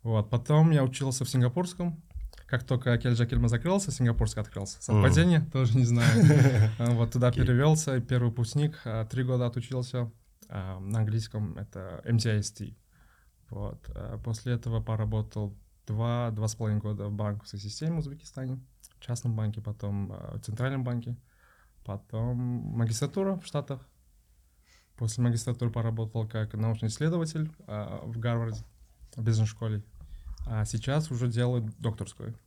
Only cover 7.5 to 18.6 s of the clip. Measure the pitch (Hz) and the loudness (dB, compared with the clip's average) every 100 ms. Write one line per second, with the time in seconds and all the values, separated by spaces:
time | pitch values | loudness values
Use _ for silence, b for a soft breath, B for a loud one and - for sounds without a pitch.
7.5 | 123 147 156 151 131 - 127 120 117 113 | 6 6 4 2 -2 0 2 2 0 -2
8.5 | 147 151 156 120 110 110 127 127 127 120 | 0 0 -2 -6 -4 -4 -2 0 0 0
9.5 | 120 117 131 127 123 117 - _ _ - | -2 -6 -6 -4 -4 -4 -8 _ _ -12
10.5 | 98 92 92 95 110 107 110 110 110 104 | -8 -8 -8 -4 0 0 -2 -4 -6 -6
11.5 | - 110 - 92 87 - 117 117 107 101 | -6 -12 -12 -12 -10 0 2 2 0 -2
12.5 | - 104 - _ b b b b _ _ | -8 -14 -14 _ b b b b _ _
13.5 | 107 104 - - - 104 107 120 110 127 | -10 -10 -10 -14 -12 -12 -10 -8 -6 -4
14.5 | 120 117 113 110 110 107 107 110 107 101 | -4 -2 -4 -2 -4 -2 -2 -4 -6 -8
15.5 | 101 _ _ - 110 117 120 117 110 107 | -8 _ _ -6 -2 0 -2 -2 -2 -4
16.5 | 107 110 104 104 101 104 104 104 104 - | -2 -2 0 -2 -4 -6 -4 -2 -4 -8
17.5 | 101 101 - 156 165 147 143 - - 131 | -12 -10 -6 -4 -2 -4 -10 -16 -10 -8
18.5 | 127 | -8